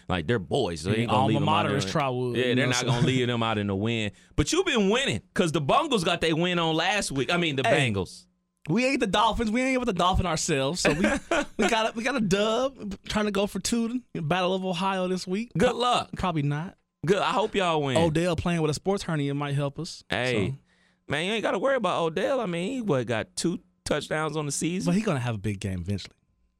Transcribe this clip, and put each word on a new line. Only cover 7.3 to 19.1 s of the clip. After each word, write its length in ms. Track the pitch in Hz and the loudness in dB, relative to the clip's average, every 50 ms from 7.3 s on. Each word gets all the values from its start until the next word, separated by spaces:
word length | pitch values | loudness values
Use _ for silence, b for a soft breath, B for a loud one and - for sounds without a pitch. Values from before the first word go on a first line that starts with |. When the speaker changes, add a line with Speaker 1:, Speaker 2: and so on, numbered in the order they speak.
Speaker 1:
I 60 | 175 | 0
mean, 200 | 175 175 160 143 | 0 0 0 0
the 120 | 131 127 - | 0 2 2
Speaker 2:
Hey. 220 | - - 139 123 104 | 2 2 2 2 0
Speaker 1:
Bengals. 320 | 101 90 - - - - _ _ _ _ _ _ _ - - | -2 -4 -4 -6 -16 -20 _ _ _ _ _ _ _ -4 -2
Speaker 2:
We 140 | 160 226 254 | 0 2 2
ain't 140 | 262 277 269 | 2 2 0
the 60 | 240 | 0
Dolphins. 440 | 208 175 208 214 220 208 - 233 214 | 0 2 2 2 2 2 2 0 0
We 100 | 208 247 254 | 0 0 0
ain't 180 | 262 262 254 | 0 0 0
with 60 | 247 233 | 0 -2
the 40 | 202 | 0
Dolphin 300 | 175 175 180 190 175 185 | 2 2 2 2 2 2
ourselves. 540 | 175 160 160 - - 160 135 135 135 165 180 | 0 0 -2 0 0 0 0 0 0 -2 0
So 120 | - 175 147 | 0 0 2
we, 80 | 151 | 2
Speaker 1:
<laughs> 580 | 196 - - - - - 339 311 285 - - - | 2 0 0 0 -2 -2 -2 -2 -2 -2 -2 0
Speaker 2:
we 100 | 220 - | 0 2
got 220 | 233 220 220 233 | 2 2 0 0
a, 20 | - | -2
we 60 | 226 220 | -2 -2
got 140 | 269 269 | -2 0
a 40 | 269 | 0
dub. 760 | 220 185 180 202 208 220 220 240 262 277 269 226 214 208 190 - - - | 0 0 2 2 2 2 2 0 0 -2 -4 -6 -12 -10 -12 -10 -8 -6
Trying 160 | - 214 208 | -2 -2 -2
to 40 | 214 | 0
go 160 | 202 190 202 | 0 0 -2
for 140 | 196 - 196 | -2 -2 -4
two. 400 | - - - 233 233 226 240 254 - _ - | -4 -2 -2 0 0 -2 -4 -6 -8 _ -8
Battle 400 | 165 165 139 175 185 185 180 190 | -6 -2 0 0 0 2 0 0
of 80 | 190 185 | 0 -2
Ohio 420 | 185 180 165 190 190 196 190 185 180 | -2 -2 -2 -2 -2 0 0 -2 -2
this 180 | 185 185 - | -2 -4 -4
week. 260 | 185 180 208 233 240 - | -4 -4 -4 -4 -2 0
Speaker 1:
Good 140 | 160 214 254 | 2 2 2
Speaker 2:
Pro-, 80 | 233 233 | 2 2
Speaker 1:
luck. 320 | 240 247 240 165 - - - | 0 2 2 0 0 -4 -6
Speaker 2:
probably 260 | - - 185 170 156 143 | -4 -2 -2 0 0 0
not. 340 | 143 147 147 165 190 - _ _ _ _ _ - | 0 -2 -4 -6 -8 -12 _ _ _ _ _ 2
Speaker 1:
Good. 100 | 147 202 190 | 2 2 4
I 120 | 139 156 196 | 2 2 2
hope 220 | 262 - 220 - | 2 0 0 0
y'all 280 | 190 190 175 165 156 143 | 0 2 2 2 2 2
win. 140 | 139 131 160 | 2 2 4
Speaker 2:
Odell 380 | 170 170 151 160 170 180 165 | 4 4 2 2 2 0 0
playing 240 | - - 180 170 170 156 | 0 0 0 0 2 2
with 80 | 151 | 0
a 40 | 147 | 0
sports 280 | - - 185 196 196 - | -2 0 -2 -2 -2 -2
hernia 280 | - | -2